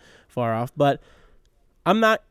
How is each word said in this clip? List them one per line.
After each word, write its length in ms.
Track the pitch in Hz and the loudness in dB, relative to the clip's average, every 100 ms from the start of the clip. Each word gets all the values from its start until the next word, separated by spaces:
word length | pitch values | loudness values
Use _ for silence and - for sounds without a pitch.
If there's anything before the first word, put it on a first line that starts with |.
| - - _ | -16 -20 _
far 260 | 127 117 | -6 -4
off. 180 | 113 127 - | -4 -6 -2
But 260 | 143 131 - _ _ _ _ _ _ _ - | 0 -2 -8 _ _ _ _ _ _ _ -2
I'm 140 | 220 | 2
not, 240 | 220 220 _ | 2 0 _